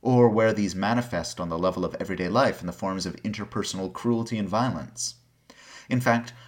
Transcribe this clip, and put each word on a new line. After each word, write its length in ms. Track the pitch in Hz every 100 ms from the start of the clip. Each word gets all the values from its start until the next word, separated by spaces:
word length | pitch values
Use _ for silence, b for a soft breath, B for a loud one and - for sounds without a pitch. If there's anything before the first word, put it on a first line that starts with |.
or 280 | 120 123 120
where 240 | 107 110
these 240 | 107 101 90
manifest 640 | 101 120 120 87 82 -
on 80 | 87
the 100 | 82
level 260 | 92 90
of 120 | 85 -
everyday 320 | - 92 90
life 320 | 113 131 -
in 80 | 87
the 40 |
forms 320 | - 98 95
of 120 | 90 -
interpersonal 680 | 110 104 104 110 98 95 95
cruelty 460 | - 120 117 113 113
and 100 | 98
violence. 680 | 107 127 87 65 - - - _ _ _ B B B B
In 100 | 127
fact, 320 | 123 117 117 B